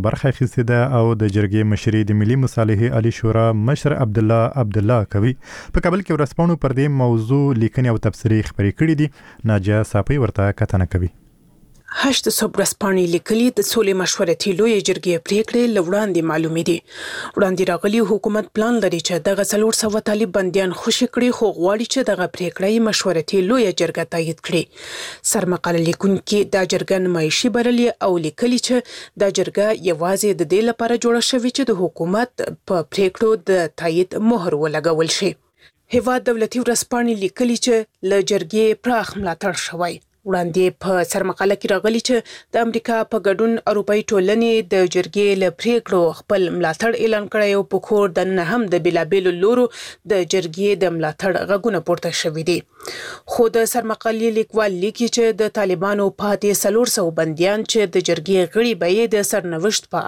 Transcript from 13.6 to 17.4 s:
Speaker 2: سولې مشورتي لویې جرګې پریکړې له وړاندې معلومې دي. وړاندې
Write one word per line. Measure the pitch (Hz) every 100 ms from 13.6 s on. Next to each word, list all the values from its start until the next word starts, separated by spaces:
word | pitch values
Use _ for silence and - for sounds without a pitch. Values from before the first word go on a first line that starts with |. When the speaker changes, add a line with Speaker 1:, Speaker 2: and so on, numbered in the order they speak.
| 202
Speaker 2:
سولې | 233 202 196
مشورتي | 175 - 180 165 - 175
لویې | 226 214 175
جرګې | 175 180 170 -
پریکړې | 202 220 240 240 208
له |
وړاندې | 165 196 214 170 160
معلومې | 156 165 160 170
دي. | 170 - - - - -
وړاندې | -